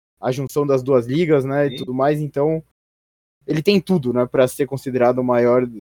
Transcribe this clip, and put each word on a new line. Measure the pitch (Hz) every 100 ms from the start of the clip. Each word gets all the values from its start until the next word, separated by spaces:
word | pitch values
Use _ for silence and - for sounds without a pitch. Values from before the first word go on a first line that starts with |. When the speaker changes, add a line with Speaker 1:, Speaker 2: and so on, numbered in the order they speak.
| _ _
Speaker 1:
a | 123
junção | 127 131 147 147
das | 131
duas | 123 127 117
ligas, | 147 160 147 135
né, | 143 143
e |
Speaker 2:
Sim. | 135
Speaker 1:
tudo | 127 127
mais. | 139 151
Então, | 147 139 151 160 - _ _ _ _ _ _ _ -
ele | 156
tem | 196 202
tudo, | - 180 123
né, | 123 123
pra | 139 127
ser | - 135
considerado | 131 135 123 120 123
o |
maior | 127 120 120 123 120 110